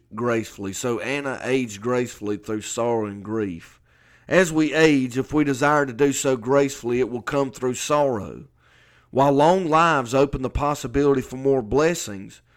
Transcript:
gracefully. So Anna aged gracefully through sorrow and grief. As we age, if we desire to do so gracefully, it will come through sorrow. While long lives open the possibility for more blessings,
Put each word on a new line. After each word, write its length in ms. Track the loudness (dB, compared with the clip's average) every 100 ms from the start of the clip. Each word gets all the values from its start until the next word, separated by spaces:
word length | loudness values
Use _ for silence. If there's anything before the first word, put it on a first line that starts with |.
| _ -4
gracefully. 580 | -2 -2 -4 -8 -10
So 260 | -6 -4 -4
Anna 400 | -4 -4 -6 -6
aged 380 | -2 -2 -2 -6
gracefully 560 | -2 -2 -2 -6 -6 -6
through 240 | -4 -6
sorrow 440 | -6 -2 0 0 -2
and 180 | -8
grief. 560 | -6 -4 -4 -6 -14 _ _ _ _ _ 0
As 260 | 2 4
we 200 | 2 0
age, 440 | 4 6 4 0 -4
if 160 | -2
we 100 | 0
desire 420 | 0 2 2 2 0
to 80 |
do 200 | 2 2
so 240 | 2 0 0
gracefully, 600 | 2 2 2 -2 -4 0
it 100 | 0
will 120 | -4
come 300 | -4 -2 -2
through 220 | -4 -4 -4
sorrow. 720 | -2 0 0 -2 -6 -12 -18 _ _ _ _ _ _
While 200 | 0 2
long 360 | 4 4 4 2
lives 460 | 4 4 2 0
open 300 | 2 2 0
the 60 | -4
possibility 720 | -2 -2 -2 -4 0 2 2
for 160 | 0 -4
more 260 | 0 0
blessings, 800 | 0 2 2 0 -6 -12 -14 -20 _